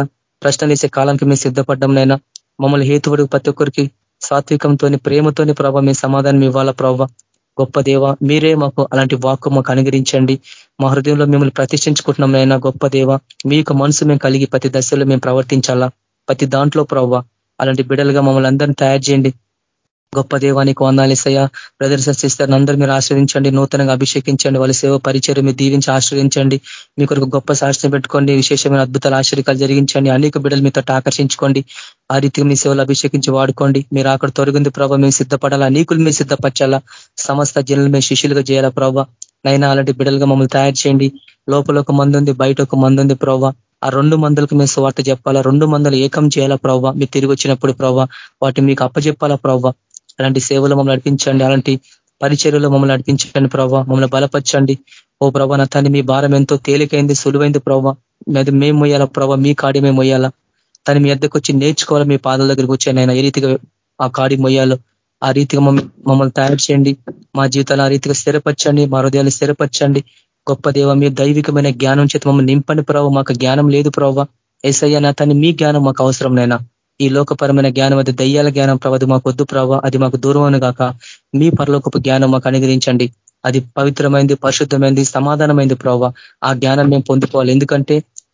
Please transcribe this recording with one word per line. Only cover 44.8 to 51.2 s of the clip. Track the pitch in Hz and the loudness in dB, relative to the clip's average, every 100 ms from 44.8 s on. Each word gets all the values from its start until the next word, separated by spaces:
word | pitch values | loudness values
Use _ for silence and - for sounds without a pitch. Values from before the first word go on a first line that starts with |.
| 135 - 135 | 0 0 -2
చెప్పాలా, | 127 139 135 131 | -2 -2 0 2
రెండు | 143 156 | 2 2
మందలు | 147 147 131 139 | 2 0 0 0
ఏకం | 156 151 143 | 0 0 0
చేయాలా | 135 139 131 | 0 -2 0
ప్రభావ. | 131 131 143 | 0 -2 -2
మీరు | 139 139 | -4 -2
తిరిగి | 139 | 0
వచ్చినప్పుడు | 135 139 127 135 127 | 0 -2 -2 -2 -2
ప్రభావ | 131 127 131 - - - | -2 0 -2 -6 -20 -6
వాటిని | 135 131 139 | -4 0 0
మీకు | 135 127 | 0 -2
అప్పచెప్పాలా | 151 151 147 147 139 135 | -2 -2 -2 -2 -2 0
ప్రభావ. | 127 127 - _ - _ - | 0 -2 -4 _ -20 _ -4
అలాంటి | 131 131 | -2 0
సేవలు | - 135 139 | 0 0 2
మమ్మల్ని | 139 135 | 2 0
నడిపించండి. | 131 143 143 | 0 -2 -2